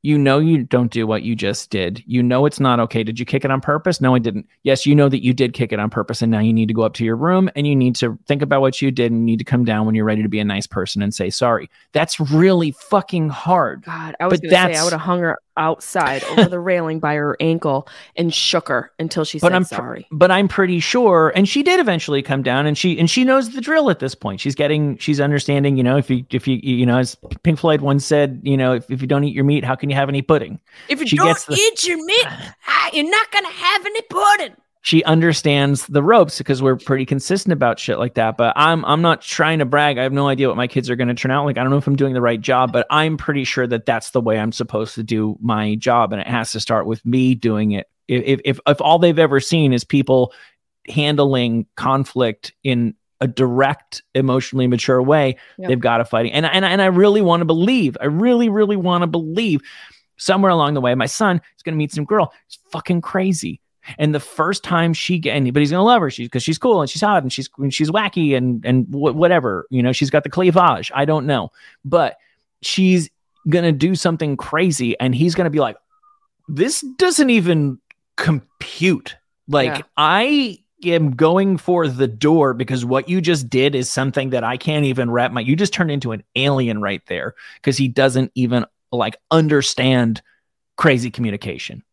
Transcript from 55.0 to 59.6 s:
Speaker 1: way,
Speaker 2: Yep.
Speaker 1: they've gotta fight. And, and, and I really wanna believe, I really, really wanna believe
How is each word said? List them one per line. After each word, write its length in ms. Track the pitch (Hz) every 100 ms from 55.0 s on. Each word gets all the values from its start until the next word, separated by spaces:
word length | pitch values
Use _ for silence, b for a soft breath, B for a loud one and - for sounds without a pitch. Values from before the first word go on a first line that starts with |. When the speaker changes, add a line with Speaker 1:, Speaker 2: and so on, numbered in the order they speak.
Speaker 1:
way, 340 | 131 156 135 127 B B
Speaker 2:
Yep. 100 | 123
Speaker 1:
they've 100 | 127
gotta 260 | 120 117 117
fight. 240 | 113 117
And, 140 | 147 160
and, 180 | 185
and 180 | 190 190
I 40 | 190
really 360 | 180 202 208
wanna 240 | 185 170 165
believe, 520 | 165 196 262 147 110
I 60 | 143
really, 420 | 156 233 240 240
really 300 | 202 208 208
wanna 300 | 180 175 170
believe 520 | 170 156 170 226 143